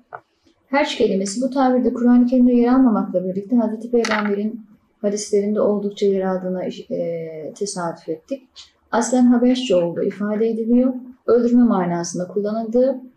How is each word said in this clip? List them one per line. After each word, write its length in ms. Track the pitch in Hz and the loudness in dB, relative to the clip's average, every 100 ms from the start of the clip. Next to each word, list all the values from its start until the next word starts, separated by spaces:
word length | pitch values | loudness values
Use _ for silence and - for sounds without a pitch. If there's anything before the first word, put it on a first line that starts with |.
| _ - _ _ _ _ _ | _ -20 _ _ _ _ _
Herç 300 | 269 294 - | -2 -2 0
kelimesi 440 | 214 190 196 240 | 0 0 -4 -4
bu 80 | 262 | -4
tabirde 440 | 269 254 254 220 | 0 2 2 0
Kur'an-ı 320 | 220 240 247 247 | 0 4 4 4
Kerim'de 280 | 262 247 | 4 4
yer 200 | 240 240 | 4 4
almamakla 520 | 254 262 202 196 180 185 | 4 4 2 0 -2 -2
birlikte 300 | 190 - 240 | -4 -2 0
Hazreti 360 | 214 220 - | 0 -4 -2
Peygamber'in 720 | 233 214 214 208 202 214 240 - _ _ _ | 0 0 -2 -2 -2 -4 -8 -14 _ _ _
hadislerinde 600 | 208 208 - 202 202 208 | -4 -4 -2 -2 0 0
oldukça 440 | - 208 202 - 202 | 0 0 -4 -2 -2
yer 160 | 190 | 0
aldığına, 420 | 185 185 185 185 185 - - | -2 -2 -4 -6 -6 -10 -8
e, 640 | 175 170 165 165 156 151 - | -6 -6 -6 -10 -12 -14 -10
tesadüf 540 | 202 208 170 160 - | -8 -6 -8 -8 -10
ettik. 340 | 160 - 269 _ - - _ _ | -12 -10 -12 _ -20 -20 _ _
Aslen 340 | 220 233 254 247 | -2 0 4 4
Habeşçe 500 | 247 247 254 - 180 | 6 4 2 2 0
olduğu 280 | 175 165 | 0 -2
ifade 460 | 202 185 208 214 226 | -4 -4 -4 -2 -2
ediliyor. 440 | 220 226 240 262 254 - - - | -2 2 2 2 -2 -10 -8 0
Öldürme 360 | 233 240 240 | 2 4 4
manasında 640 | 233 196 175 170 170 175 180 | 4 4 0 -2 -4 -6 -6
kullanıldığı 760 | 190 202 220 226 240 262 262 - | -4 -4 -4 -2 2 2 0 -10